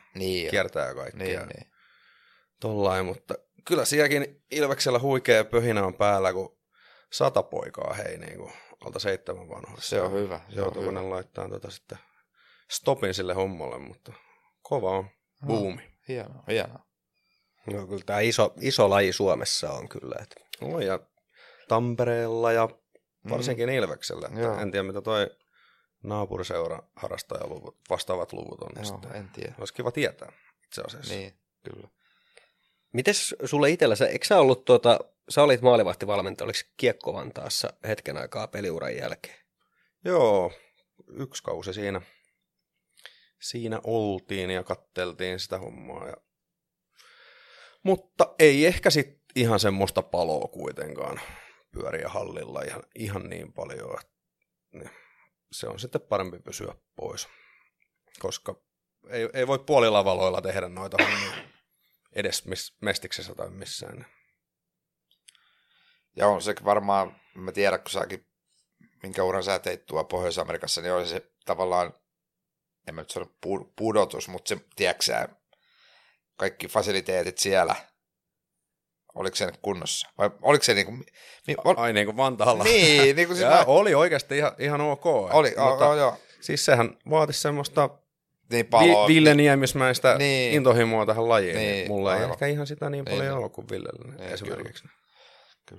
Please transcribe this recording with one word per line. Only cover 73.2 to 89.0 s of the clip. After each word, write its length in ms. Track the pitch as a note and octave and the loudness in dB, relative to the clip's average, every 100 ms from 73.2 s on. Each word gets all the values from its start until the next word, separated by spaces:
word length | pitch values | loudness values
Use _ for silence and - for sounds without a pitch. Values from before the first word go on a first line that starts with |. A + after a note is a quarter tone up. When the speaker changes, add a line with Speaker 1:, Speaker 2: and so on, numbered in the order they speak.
| F2 | -10
Speaker 1:
pu-, 480 | _ F2 G2 - - | _ -6 -6 -8 -6
pudotus, 500 | A2 G#2+ F#2+ - - | 0 2 2 -2 -10
mut 200 | F#2 - | -10 -8
se, 100 | G2 _ - | -8 _ -2
tiedätkö 280 | F#2 - | -2 0
sä, 260 | - A1+ - - _ _ _ _ _ _ _ _ _ - | -2 -2 -4 -10 _ _ _ _ _ _ _ _ _ -6
kaikki 300 | G2 - F#2 | -6 -6 -4
fasiliteetit 720 | A2+ G2 G2 F#2 F#2 E2+ - | -2 0 -2 -2 -2 -2 -2
siellä, 380 | G2+ F#2+ E2+ - - _ _ _ _ _ _ _ _ _ _ _ _ - | 2 2 2 0 -6 _ _ _ _ _ _ _ _ _ _ _ _ -6
oliko 200 | F#2 - | -6 -2
se 100 | F#2 | -4
nyt 120 | - | -4
kunnossa? 480 | G2+ F#2 D#2+ - - - | -6 -6 -6 -8 -8 -2
Vai 120 | G#2 - | -2 0
oliko 220 | - D3 | 2 4
se 100 | - | 4
niinku, 180 | G2+ F#2 A#2+ - _ - - - | 2 2 -6 -18 _ -20 -16 -8
mi-, 80 | D3 - | 0 2
ol- 100 | F3+ | 2
Speaker 2:
Ai 160 | A#2 | 2
niinku 240 | G#2+ G#2 A2 | 2 0 0
Vantaalla? 460 | C3+ A#2 A2 A2 | 0 4 4 6
Speaker 1:
Niin, 520 | G#3 A3+ E3 D3 C#3 C#3+ | 6 8 8 8 8 6
niinku 180 | E3+ | 2
siis 100 | F3+ | 2
Speaker 2:
Jaa, 80 | C3+ D#3 | 6 6
Speaker 1:
mä 60 | B2+ | 8
Speaker 2:
oli 280 | D3+ G#3 D3 | 6 6 4
oikeasti 420 | E3+ D3 - C#3 | 4 2 -2 -2
ihan, 140 | D3 - | -2 -2
ihan 220 | C#3+ D3 | -4 -2
ok, 240 | D3+ C#3 F3 | -2 0 2
et, 280 | C3+ F#2 | 2 6
Speaker 1:
Oli, 200 | C#3 C#3 - | 6 6 4
joo, 120 | C3 | 2
Speaker 2:
mutta 160 | C3 C#3+ | 6 4
Speaker 1:
joo, 100 | D3+ | 6
joo. 220 | C3+ - - - | 2 2 -14 -16
Speaker 2:
siis 240 | - D3 - | -6 -2 4
sehän 320 | B2+ A#2 - - | 4 4 -2 -2
vaatisi 300 | D#3 D3+ C#3 | 0 2 0
semmoista 480 | D3+ D3 C#3 - C#3 - _ _ _ _ _ | -4 -4 -4 0 0 -2 _ _ _ _ _
Speaker 1:
Niin, 140 | A#2 A2+ | -2 4
paloa, 420 | A#2 E3+ G#2 | 8 8 8